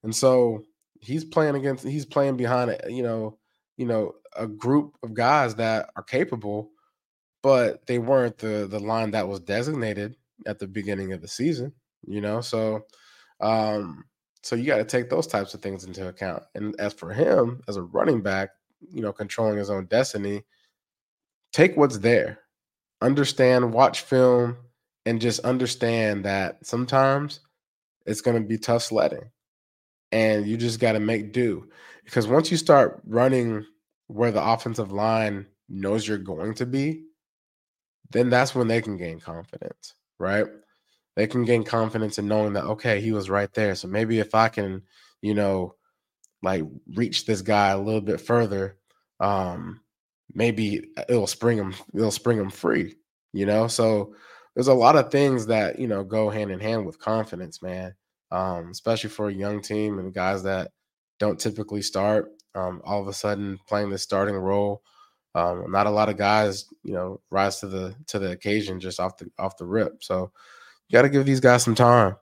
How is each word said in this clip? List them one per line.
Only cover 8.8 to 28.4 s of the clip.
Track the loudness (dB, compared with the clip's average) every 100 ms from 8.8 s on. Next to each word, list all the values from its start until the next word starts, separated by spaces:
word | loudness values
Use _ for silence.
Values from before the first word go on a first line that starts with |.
| -4 -2 -2
that | -2 -4
was | -8
designated | -4 -4 -2 -4 -4 -6 -8 -12 _ _ -12
at | -10
the | -8
beginning | -8 -6 -6 -6
of | -10
the | -12
season, | -4 -4 -2 -8 _ _ _ -10
you | -6
know? | -4 -6
So, | -4 -4 -2 -4 -10 _ _ -20 _ _
um, | 0 0 0 -2 -6 -12 -20 _ _ _
so | -6 -4
you | 0
gotta | 0 0
take | -2 0
those | -2 0
types | -2 -4
of | -8
things | -10 -10
into | -12 -12 -12
account. | -8 -8 -8 -12 -10
And | -8 -6
as | -6
for | -6 -10
him, | 0 2 4 2 -2 -10
as | -10
a |
running | -4 0 2 2
back, | 0 -2 -4 _ _ _ -14
you | -8
know, | -8
controlling | -6 -10 -2 0 0
his | -2
own | -4 0
destiny, | 0 0 -4 -4 -6 -10 _ _ _ _ _ _ _ _ _ _
take | 4 4 6
what's | 2 4
there, | 4 4 2 -6 _ _ _ _ _ _
understand, | 2 4 0 4 6 6 4
watch | 6 4 4
film, | 0 4 6 6 2 -4 -16 _ _ _ -2
and | 0
just | 0 -2
understand | -2 0 -2 -2 0 2 0 -2 -2
that | -2 -4 -8 -8
sometimes | -6 0 4 4 2 -2 -10 _ _ _ _ _ _ -8
it's | -2
gonna | 0 0